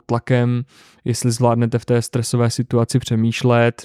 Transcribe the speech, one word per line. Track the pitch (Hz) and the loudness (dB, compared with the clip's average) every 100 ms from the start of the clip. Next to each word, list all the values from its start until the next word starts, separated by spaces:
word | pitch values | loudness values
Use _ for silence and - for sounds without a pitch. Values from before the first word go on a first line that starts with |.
tlakem, | - 117 - 123 120 120 127 _ - _ | -4 -4 0 0 0 -2 -6 _ -20 _
jestli | 123 117 123 | -6 -2 -2
zvládnete | 113 120 117 117 117 | 2 2 2 0 -2
v | |
té | - 120 | 0 0
stresové | - 117 117 120 117 | 0 -4 -2 0 0
situaci | - 120 120 117 127 | -2 -2 0 2 0
přemýšlet, | - 113 113 - 123 120 120 - | 0 0 0 0 2 2 2 -2